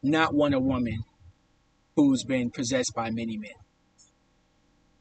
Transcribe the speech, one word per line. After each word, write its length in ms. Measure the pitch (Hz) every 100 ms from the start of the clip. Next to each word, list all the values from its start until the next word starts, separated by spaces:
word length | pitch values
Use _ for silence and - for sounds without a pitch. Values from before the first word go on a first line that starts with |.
not 320 | 135 160 160 147
want 180 | 147
a 60 | 139
woman 400 | 131 127 120 110 - _ - - _ _ _ _ _ -
who's 280 | 143 131
been 260 | 117 131 120
possessed 420 | - 123 127 123
by 160 | - 113
many 280 | 113 113 110
men. 140 | 104 - - _ _ _ - _ _ _ _ _ _ _ _ _